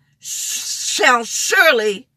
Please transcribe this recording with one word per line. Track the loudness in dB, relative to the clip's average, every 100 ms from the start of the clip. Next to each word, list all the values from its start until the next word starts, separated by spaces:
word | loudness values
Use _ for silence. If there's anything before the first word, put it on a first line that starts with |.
| _ _
shall | -12 -8 -8 -8 -8 -6 -4 0 4 2 0
surely | -6 0 4 4 4 0 -4 -10